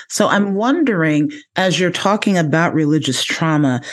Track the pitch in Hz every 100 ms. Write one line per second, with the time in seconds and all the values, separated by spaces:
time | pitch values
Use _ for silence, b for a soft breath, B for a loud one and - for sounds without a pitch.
0 | B - 202 196 202 196 233 339 269 185
1 | 160 151 151 B B - 185 156 180 -
2 | 196 208 - 185 156 160 170 156 147 151
3 | 139 127 - - 165 151 143 123 B